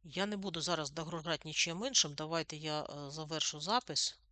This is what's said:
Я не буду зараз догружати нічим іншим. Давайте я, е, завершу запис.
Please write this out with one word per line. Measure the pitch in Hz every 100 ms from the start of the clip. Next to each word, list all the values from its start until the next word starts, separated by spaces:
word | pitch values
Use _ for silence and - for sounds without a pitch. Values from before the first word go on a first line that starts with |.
Я | 165 165
не | 202 202
буду | 190 165
зараз | 160 160 143
догружати | 165 156 170 160 156
нічим | 160 151 170 170
іншим. | 254 254 156
Давайте | 143 156 165 151 151
я, | 156 151
е, | - 147 143
завершу | 151 151 156 - 151
запис. | 160 240 - 156 - - -